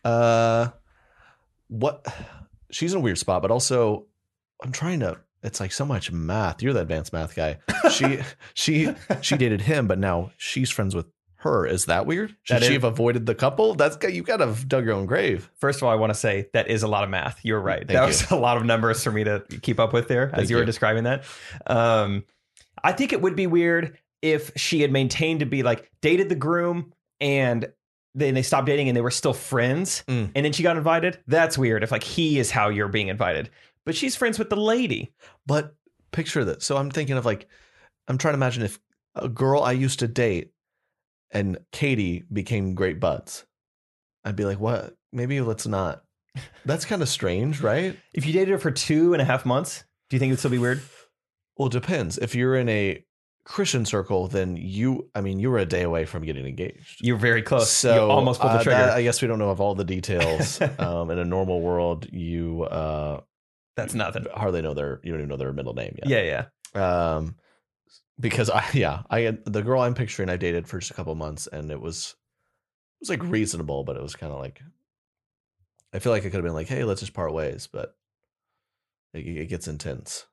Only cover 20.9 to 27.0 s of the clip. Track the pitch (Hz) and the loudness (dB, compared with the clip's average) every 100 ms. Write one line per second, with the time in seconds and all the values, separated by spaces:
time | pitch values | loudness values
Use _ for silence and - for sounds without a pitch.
20.9 | 113 117 135 - - - - - 120 117 | 2 0 -2 -6 -18 -16 -10 0 4 6
21.9 | 113 101 98 - _ _ _ _ - - | 4 2 -2 -6 _ _ _ _ -2 0
22.9 | 185 277 240 185 185 185 170 170 170 165 | 0 0 2 0 2 2 4 4 2 -2
23.9 | - _ _ 156 151 151 - - 165 143 | -10 _ _ 0 0 -2 -6 0 2 4
24.9 | 135 131 - 160 160 139 139 123 117 - | 4 2 2 0 0 0 0 0 0 -4
25.9 | _ 151 180 190 165 143 175 175 175 170 | _ 2 4 2 0 0 0 0 -2 -6
26.9 | _ | _